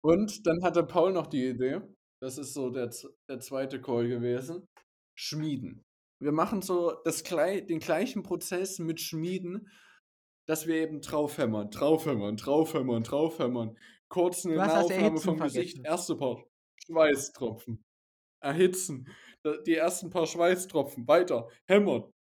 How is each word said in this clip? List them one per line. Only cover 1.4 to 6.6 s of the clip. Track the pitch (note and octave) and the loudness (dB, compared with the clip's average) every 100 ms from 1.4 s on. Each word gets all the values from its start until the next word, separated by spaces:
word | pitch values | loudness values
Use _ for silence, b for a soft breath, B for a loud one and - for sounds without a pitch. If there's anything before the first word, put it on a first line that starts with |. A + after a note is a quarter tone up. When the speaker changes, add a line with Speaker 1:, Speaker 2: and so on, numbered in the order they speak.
| B2+ | -2
Speaker 1:
Idee, | B2 B2+ D#3+ G3+ _ _ _ | 0 -2 -2 -8 _ _ _
das | C3 C3 | -10 -8
ist | C3+ | -10
so | C#3+ B2+ | -6 -4
der | B2+ A#2+ | -4 -6
z-, | - - _ - | -8 -18 _ -14
der | C3+ | -12
zweite | - C3+ C3+ C3+ | -8 -6 -4 -6
Call | C3 A#2+ A#2+ | -2 0 0
gewesen, | B2 A#2+ F#3 C3 F3 - _ _ _ _ - | 0 -2 -2 -4 -10 -12 _ _ _ _ -14
Schmieden. | - D3+ D#3 C#3+ - - _ _ _ _ | -8 -6 -4 -4 -8 -14 _ _ _ _
Wir | C#3+ | -2
machen | D3+ F#3+ G#3 | 0 0 -2